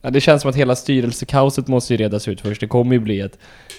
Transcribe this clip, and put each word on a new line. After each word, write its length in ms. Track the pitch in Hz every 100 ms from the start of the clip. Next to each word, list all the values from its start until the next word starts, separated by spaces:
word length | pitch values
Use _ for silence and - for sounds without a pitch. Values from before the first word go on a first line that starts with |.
Ja, 80 | 131
det 120 | 131
känns 200 | 156 147
som 80 | 143
att 60 | 135
hela 200 | 131 123
styrelsekaoset 920 | - 135 120 117 - 139 135 139 127
måste 260 | 127 -
ju 40 | 117
redas 300 | 107 104 107
ut 140 | 95
först. 200 | 107 104
Det 60 | 107
kommer 260 | 123 123 127
ju 40 |
bli 200 | 107 101
ett 160 | 98 - - - -